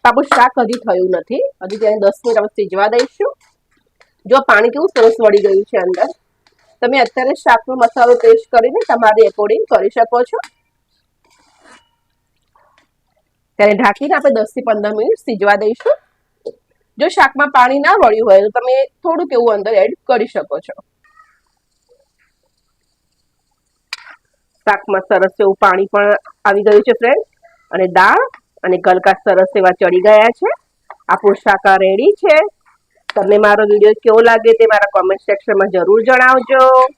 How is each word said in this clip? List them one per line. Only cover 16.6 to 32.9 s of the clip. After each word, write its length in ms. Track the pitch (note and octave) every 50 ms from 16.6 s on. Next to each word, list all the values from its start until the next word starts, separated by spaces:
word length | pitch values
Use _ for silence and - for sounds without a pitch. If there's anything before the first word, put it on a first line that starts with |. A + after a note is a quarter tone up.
| _ _ _ _ _ _ _ -
જો 60 | C#4 F4 F4
શાકમાં 360 | G4+ D4+ C4 - C4 C#4+ C#4 C#4
પાણી 260 | C4+ B3 B3 C4+ C#4+ C#4+
ના 120 | E4 G4 G#4+
વળ્યું 260 | D#4+ A#3 G#3+ A3 A#3 A3+
હોય 120 | F#3+ F#3+ G3+
તો 60 | G#3+ -
તમે 200 | B3 A#3+ B3+ B3+ C4+ C4+ - _ _
થોડુંક 340 | - F4 E4 E4+ F4+ - C#4
એવું 160 | A#3 A#3+ A#3 G#3+
અંદર 180 | G3+ G3 G#3+ A3+ G3
એડ 100 | F#3+ A#3 F#4 _ _ -
કરી 220 | B3+ A#3 A3+ -
શકો 240 | - G3+ D3 _ C#3 D#3 _
છો. 80 | - - - _ _ _ _ _ _ _ _ _ _ _ _ _ _ _ _ _ _ _ _ _ B4 B4 _ _ _ _ _ _ _ _ _ _ _ _ _ _ _ _ _ _ _ _ _ _ _ _ _ _ _ _ _ _ _ _ _ _ _ _ _ _ _ - - - - - _ _ _ _ _ _ _ _ _ _
શાકમાં 400 | G#3+ G3+ G3+ - - G3 F#3+ F#3 _
સરસ 280 | G#3 F#3 F#3+ F#3+ _ - G#3
એવું 140 | G3 G3 _ A3
પાણી 280 | G3 F3+ F#3 G3 G3
પણ 180 | - G3+ G3+ G#3 G#3 - _ - _ _ _ G#3
આવી 180 | G3 G3+ G3+
ગયું 220 | G#3+ G#3 G#3 G#3 B3+
છે 60 | A#3 A#3+
ફ્રેન્ડ, 240 | A#3 A#3+ C#4 G#4 A4 _ _ _ _ - _ _ _ _ -
અને 120 | F#3 F#3 F#3 F3 F#3
દાળ 260 | F#3 G#3 C#4+ G#4 C5 B4+ - _ _ _ _ _ -
અને 120 | F#3 F#3 F3+ F3+
ગલકા 300 | F#3+ F3+ F#3+ - G3 F#3+ F#3+
સરસ 320 | _ G#3 F#3 F#3 F#3+ F#3 - G#3+
એવા 180 | F#3+ F#3 F3+ _
ચડી 240 | G3 F3 F3 F#3 F#3 G#3
ગયા 260 | G#3+ G#3+ A3 A#3 A#3+ _
છે. 100 | F4+ A4+ D#5+ _ _ _ _ _ _ _ - _ _ -
આપણું 280 | F3+ F#3+ - G3+ G3 - _
શાક 200 | G#3+ G3 G3 - G3+
આ 60 | F#3+ F#3+ F#3+
રેડી 280 | F#3+ G3 G3+ C4 G4 G#4 _
છે. 160 | - F#4+ D4+ - G4+ G4+ _ _ _ _ _ _ _ _